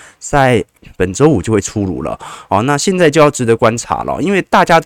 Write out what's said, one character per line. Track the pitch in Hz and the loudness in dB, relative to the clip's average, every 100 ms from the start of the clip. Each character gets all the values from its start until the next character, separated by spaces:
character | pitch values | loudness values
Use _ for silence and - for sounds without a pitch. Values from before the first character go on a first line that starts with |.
| - _ | -20 _
在 | - 143 135 117 - _ - - | -4 0 2 2 -2 _ -20 -4
本 | 92 | -4
周 | 92 147 | 0 2
五 | 131 | 2
就 | 85 | 0
会 | 110 | -2
出 | - - 98 | -2 -4 -4
炉 | 71 | -4
了。 | 71 - - - - | -8 -10 -14 -20 -4
哦， | 95 | -2
那 | 175 143 | 0 -2
现 | - 185 | -2 2
在 | 165 | 2
就 | 147 | 4
要 | 147 | 2
值 | - 117 | 2 0
得 | 113 | 2
观 | 117 117 | 2 0
察 | - - 60 | -4 -4 -4
了， | 67 | -4
因 | 151 | -2
为 | 196 | -2
大 | - 214 175 | 0 0 4
家 | 165 | 2